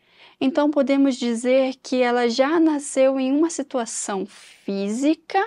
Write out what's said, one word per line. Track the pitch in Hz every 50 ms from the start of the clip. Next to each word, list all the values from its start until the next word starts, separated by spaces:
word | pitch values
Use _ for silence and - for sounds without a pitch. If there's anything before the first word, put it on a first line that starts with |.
| _ _ _ _ - - _ _
Então, | - 269 - 294 294 294
podemos | 311 294 269 254 277 277 277 277 254
dizer | - 240 240 233 226 247 247 254 269 262 254 254 -
que | _ - 269 254
ela | 247 240 240 247 240 240
já | 233 254 262 277 330 349
nasceu | 330 320 302 285 285 - - 269 262 262 269 269
em | 262 262
uma | 269 294 339 330
situação | - - 277 - - 254 226 226 - - - - 208 190 196
física | - - - - - - _ _ - 196 196 196 202 214 247 277 294 320 - _ - - 381 -